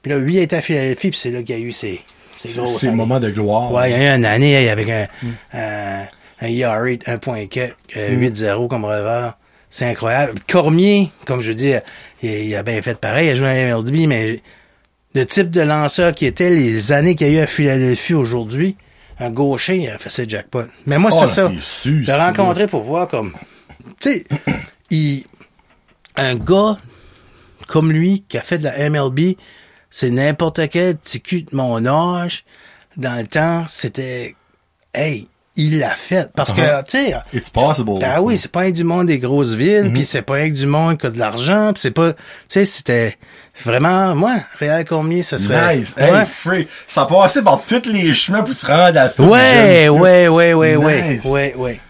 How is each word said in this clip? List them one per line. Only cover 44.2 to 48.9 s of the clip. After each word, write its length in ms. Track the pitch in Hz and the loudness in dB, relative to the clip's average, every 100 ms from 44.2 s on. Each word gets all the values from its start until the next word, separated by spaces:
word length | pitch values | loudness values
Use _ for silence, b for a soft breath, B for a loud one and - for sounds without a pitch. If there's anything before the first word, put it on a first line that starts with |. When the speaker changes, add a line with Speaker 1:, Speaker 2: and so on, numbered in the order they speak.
| 214 233 - - | 0 0 -6 -6
Speaker 1:
Réal 260 | 147 160 160 | -2 -2 -2
Cormier, 380 | 165 156 175 | -2 0 -2
ça 140 | 170 135 | -2 -4
serait 380 | 101 160 175 147 | 0 2 2 0
Speaker 2:
Nice. 180 | 110 - | -2 2
Speaker 1:
Ouais. 220 | 147 196 | 4 4
Speaker 2:
Hey, 40 | 208 | 2
free. 420 | - 170 185 156 B B | -4 -4 -4 -4 B B
Ça 160 | - | -2
passait 380 | 135 185 196 285 | 2 4 4 4
par 200 | 208 139 | 4 2
tous 180 | - 240 233 | 0 -2 0
les 220 | 208 165 | 0 2
chemins 300 | - - 202 | 0 0 -2
pour 100 | 220 - | -2 -4
se 100 | - | 0
rendre 320 | 156 180 | 4 6